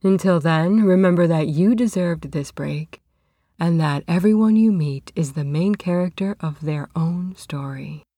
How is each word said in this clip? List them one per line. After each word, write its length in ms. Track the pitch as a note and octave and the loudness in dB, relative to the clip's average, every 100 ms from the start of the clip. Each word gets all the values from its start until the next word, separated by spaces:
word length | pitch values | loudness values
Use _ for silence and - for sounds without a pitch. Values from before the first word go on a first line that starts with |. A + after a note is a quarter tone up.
Until 380 | F#3+ F#3+ F#3+ F3 | 2 2 2 2
then, 420 | D#3 D#3+ E3 G#3+ | 2 2 2 2
remember 440 | G#3 F#3 F#3 E3+ E3+ | 4 4 4 4 2
that 220 | E3 D#3 | 2 0
you 260 | D3+ F#3+ | 2 2
deserved 580 | A3+ A#3+ F#3+ F3+ E3 D3 | 2 0 0 -4 -4 -6
this 200 | D3+ C3+ | -8 -8
break 500 | - D3+ D3 D#3 - _ _ _ _ _ _ | -8 -8 -8 -10 -16 _ _ _ _ _ _
and 180 | E3+ E3 | 0 2
that 240 | D#3 C#3+ - | 0 -2 -2
everyone 480 | F3 G3 G#3+ A3 A3 | 0 2 4 4 4
you 160 | A3 | 4
meet 400 | G3 D3+ C#3 - | 2 -2 -4 -8
is 200 | - D3+ | -6 -4
the 100 | C#3 | -4
main 300 | C#3+ D3 F#3 | -4 -2 0
character 640 | G#3 - F3 F3+ - G3 G#3 | -2 -2 -2 -2 -4 -6 -4
of 220 | D#3+ D3 | -8 -6
their 260 | D3+ D3+ C#3+ - | -6 -6 -6 -4
own 400 | E3 F3 F3+ F#3 | -2 -2 -6 -10
story. 640 | - D3 C#3 C3+ D3 D3+ _ | -12 -10 -8 -10 -12 -14 _